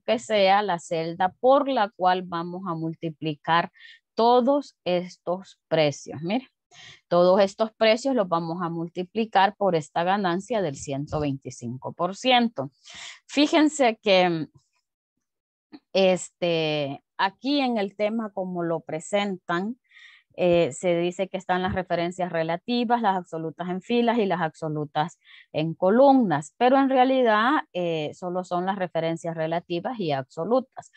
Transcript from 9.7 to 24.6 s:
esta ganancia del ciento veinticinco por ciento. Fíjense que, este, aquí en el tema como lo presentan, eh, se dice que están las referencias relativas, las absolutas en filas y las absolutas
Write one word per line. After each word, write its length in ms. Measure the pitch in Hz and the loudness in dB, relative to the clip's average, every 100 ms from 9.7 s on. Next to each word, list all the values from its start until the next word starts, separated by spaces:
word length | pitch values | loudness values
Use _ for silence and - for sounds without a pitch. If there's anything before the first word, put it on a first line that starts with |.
| 165 | 0
esta 280 | 147 - | -2 -4
ganancia 580 | 175 202 185 175 190 226 | -2 0 0 -2 -4 -4
del 140 | 175 135 | -4 -6
ciento 440 | - 135 147 156 | -8 -6 -6 -4
veinticinco 720 | 147 135 - - 120 127 131 | -4 -4 -10 -12 -12 -10 -12
por 220 | - 175 196 | -6 -6 -4
ciento. 560 | 254 247 233 - 165 - - - - - - | 0 2 2 -4 -10 -12 -20 -18 -18 -20 -6
Fíjense 720 | - 294 330 302 302 247 226 | 0 2 4 2 2 0 0
que, 460 | 214 185 180 165 151 _ _ _ _ _ _ _ _ _ _ _ _ - _ | 2 4 4 0 -6 _ _ _ _ _ _ _ _ _ _ _ _ -20 _
este, 1120 | 190 190 180 - _ 175 165 156 151 139 143 _ - | 2 4 2 -2 _ -2 0 0 -2 -4 -8 _ -4
aquí 420 | 190 190 254 285 | -4 -2 -2 -2
en 180 | 262 233 | 0 -2
el 180 | 196 196 | -4 -4
tema 340 | 208 226 220 | -4 -4 -6
como 320 | 196 185 180 | -8 -6 -4
lo 180 | 170 165 | -4 -4
presentan, 960 | - 156 - 202 202 185 - 175 202 254 _ _ - _ _ - | -6 -10 -4 -2 -2 -6 -4 -4 -4 -8 _ _ -20 _ _ -2
eh, 300 | 180 170 160 | 2 4 2
se 240 | 143 180 170 | -2 -2 0
dice 320 | 175 180 190 | -2 -4 -6
que 80 | 190 | -6
están 260 | - 180 | -4 -2
las 120 | 185 | -2
referencias 580 | 196 180 170 170 180 175 | -4 -4 -4 -4 -4 -4
relativas, 720 | 170 160 170 - 240 240 240 | -2 -4 -4 -4 -2 0 0
las 160 | 220 190 | 0 -2
absolutas 500 | 180 160 160 156 180 | -4 -8 -8 -8 -8
en 140 | 185 | -8
filas 380 | - 240 233 240 | -2 0 2 0
y 60 | 208 | 0
las 140 | 175 | 0
absolutas 800 | 160 - | -2 -4